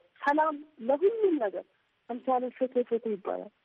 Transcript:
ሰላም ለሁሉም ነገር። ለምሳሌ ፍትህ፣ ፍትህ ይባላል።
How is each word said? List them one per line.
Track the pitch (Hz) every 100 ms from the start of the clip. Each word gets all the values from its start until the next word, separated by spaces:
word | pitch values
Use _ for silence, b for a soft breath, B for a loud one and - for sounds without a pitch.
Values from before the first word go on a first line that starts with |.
| _ _
ሰላም | 285 302 311 294 - -
ለሁሉም | 226 285 392 453 403 302
ነገር። | 208 - - _ _ _ -
ለምሳሌ | 240 - 254 254
ፍትህ፣ | - 254 247 240
ፍትህ | 233 226
ይባላል። | 202 190 180 196 -